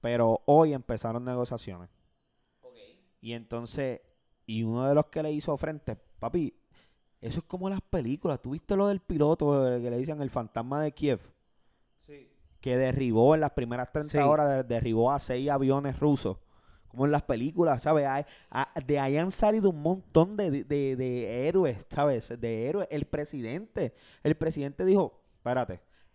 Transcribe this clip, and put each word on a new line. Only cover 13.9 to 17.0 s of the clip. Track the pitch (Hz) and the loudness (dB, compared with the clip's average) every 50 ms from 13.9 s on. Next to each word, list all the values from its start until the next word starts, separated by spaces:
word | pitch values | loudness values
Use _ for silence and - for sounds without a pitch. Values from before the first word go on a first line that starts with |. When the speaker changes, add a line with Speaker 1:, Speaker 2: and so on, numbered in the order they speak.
Speaker 1:
treinta | _ 156 151 151 | _ -8 -6 -2
Speaker 3:
Sí. | - 147 | 0 2
Speaker 1:
horas, | 143 139 151 156 151 143 | 4 4 4 4 4 2
de-, | 139 131 127 | 2 0 0
derribó | 120 120 117 110 120 113 113 117 127 | -2 -2 -2 0 0 2 4 4 2
a | 143 139 | 2 0
seis | - - 127 123 135 143 | -2 -4 -4 -2 -2 0
aviones | 143 139 139 131 135 139 139 139 127 - | 0 0 2 2 2 2 0 -4 -4 0
rusos. | 147 151 143 135 - 101 95 - _ _ _ _ _ _ - _ _ | 2 2 2 2 0 -6 -6 -6 _ _ _ _ _ _ -20 _ _
Como | - - 117 | -18 -4 0